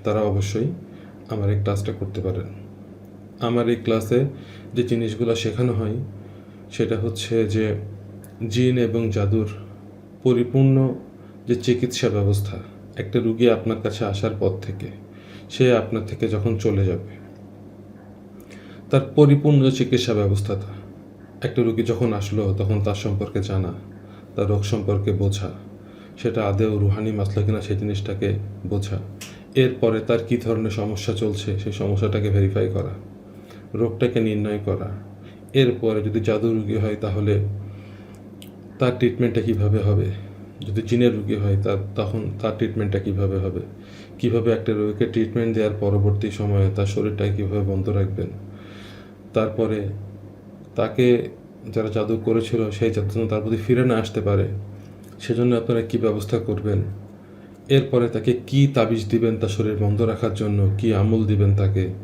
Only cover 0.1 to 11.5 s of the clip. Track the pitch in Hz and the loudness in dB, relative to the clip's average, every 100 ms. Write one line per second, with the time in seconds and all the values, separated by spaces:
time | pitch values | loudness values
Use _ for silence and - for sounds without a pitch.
0.1 | 104 104 98 101 110 135 175 - - - | 0 2 0 -2 -2 -2 -4 -14 -18 -20
1.1 | - - 107 101 104 101 101 104 - 98 | -20 -8 -4 0 0 0 -2 -4 -6 -6
2.1 | - 92 92 - - - - - - - | -4 -4 -4 -8 -14 -18 -18 -20 -20 -20
3.1 | - - - 120 120 117 113 113 113 101 | -20 -20 -4 0 2 2 0 2 0 2
4.1 | 123 143 - - - - 120 120 117 113 | 2 2 -4 -16 -16 -6 -2 0 0 0
5.1 | 110 117 113 110 104 123 107 107 117 139 | -2 0 0 -2 0 0 0 -2 -4 -6
6.1 | - - - - - - - 113 110 113 | -12 -16 -18 -20 -20 -14 -2 0 0 -2
7.1 | - - 113 107 107 107 101 - - - | -4 -2 0 2 2 0 -2 -6 -12 -16
8.1 | - - - 110 110 127 127 113 113 113 | -16 -18 -10 -2 2 4 4 2 2 0
9.1 | 101 101 110 104 - - - - - - | 0 2 2 0 -6 -16 -18 -20 -20 -20
10.1 | - 131 120 120 135 135 135 131 - - | 0 2 4 4 4 6 6 4 -2 -12
11.1 | - - - - | -20 -20 -14 -2